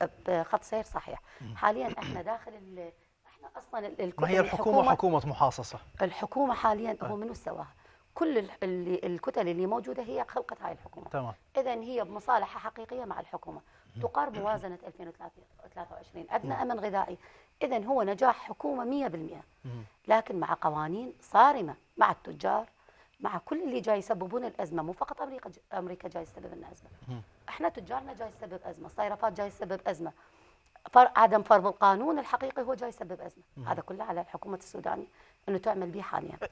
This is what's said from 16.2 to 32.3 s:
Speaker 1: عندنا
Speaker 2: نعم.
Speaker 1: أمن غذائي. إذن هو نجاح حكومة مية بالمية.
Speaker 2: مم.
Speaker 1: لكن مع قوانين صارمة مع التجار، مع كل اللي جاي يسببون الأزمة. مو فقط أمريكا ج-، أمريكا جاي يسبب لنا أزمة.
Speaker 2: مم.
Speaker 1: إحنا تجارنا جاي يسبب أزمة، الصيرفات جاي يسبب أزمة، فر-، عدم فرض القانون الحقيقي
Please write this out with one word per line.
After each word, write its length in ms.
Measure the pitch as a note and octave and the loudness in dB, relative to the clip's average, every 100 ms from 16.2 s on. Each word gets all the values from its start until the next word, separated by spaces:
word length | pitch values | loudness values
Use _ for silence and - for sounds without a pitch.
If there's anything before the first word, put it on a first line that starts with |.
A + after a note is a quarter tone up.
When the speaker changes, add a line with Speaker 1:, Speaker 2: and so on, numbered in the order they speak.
| E3+ | -4
Speaker 1:
عندنا 240 | A3+ C4+ | -2 0
Speaker 2:
نعم. 160 | - B3 | -2 -2
Speaker 1:
أمن 100 | A3+ | -2
غذائي. 380 | G#3 G3 F#3+ F3+ - - - _ | 0 0 0 -4 -14 -20 -20 _
إذن 220 | C#4+ B3 | 0 0
هو 180 | G#3 C4+ | 2 2
نجاح 460 | G3 F#3+ C4 - - | 2 4 4 4 -2
حكومة 360 | - D4 C4+ | -6 -4 -2
مية 240 | A#3+ C#4+ B3 | -2 -2 -2
بالمية. 360 | E3 D#3+ - - _ | -4 -8 -12 -16 _
Speaker 2:
مم. 180 | C3 A#2+ G#2+ _ - | -12 -12 -12 _ 2
Speaker 1:
لكن 320 | A3 A3 F#3 | 4 4 -2
مع 160 | - D#3+ | -2 0
قوانين 520 | D#3+ D3+ D#3 G3 B3+ - | 0 0 -2 -4 -8 -14
صارمة 540 | - G#3 C4 C#4 E3 - _ - | 4 8 8 8 -2 -8 _ 4
مع 140 | G#3 | 4
التجار، 560 | F3 - D3+ F#3+ G#3+ A3+ _ _ - - _ | 4 -8 -4 0 0 -2 _ _ -20 -20 _
مع 180 | - F3+ | -6 -6
كل 240 | - D#4 | -4 -4
اللي 180 | E4+ B3 | -2 -2
جاي 180 | G#3+ G#3 | 0 0
يسببون 460 | F#3+ G3+ F#3 A#3+ | 0 -4 -2 -4
الأزمة. 380 | B3 - F3+ E3 | -6 -6 -4 -4
مو 100 | D#3 | -4
فقط 300 | F#3 - C#4+ | -4 -6 -6
أمريكا 280 | C#4 C4 F#3+ | -8 -10 -14
ج-، 80 | - _ | -18 _
أمريكا 340 | G3 F3+ F3+ F3+ | -8 -6 -8 -10
جاي 140 | E3+ | -10
يسبب 320 | D#3+ - G3 | -10 -12 -14
لنا 180 | - - | -14 -16
أزمة. 160 | - - - - | -20 -20 -18 -12
Speaker 2:
مم. 140 | B2 G#2 _ - | -12 -12 _ -14
Speaker 1:
إحنا 200 | - E4 | -2 -2
تجارنا 460 | D4 F3+ B3+ C4+ | -2 -6 -8 -8
جاي 140 | - A3 | -10 -12
يسبب 320 | - G#3+ F3+ | -12 -12 -12
أزمة، 220 | F3+ D#3+ D#3+ | -12 -12 -8
الصيرفات 460 | - G#3 G3+ A3 | -2 -2 0 0
جاي 140 | G3 G3+ | 0 -4
يسبب 340 | - F3+ F#3+ - | -6 -6 -4 -4
أزمة، 260 | D#3+ E3 - - - - _ _ - - | -4 -6 -8 -18 -20 -20 _ _ -20 6
فر-، 180 | B3 B3 - | 8 10 10
عدم 260 | A3 G#3+ | 8 6
فرض 240 | G3+ G#3 F#3+ | 8 8 8
القانون 520 | - G3+ G3 C#4+ D4+ | 6 6 6 2 0
الحقيقي 440 | B3 | 0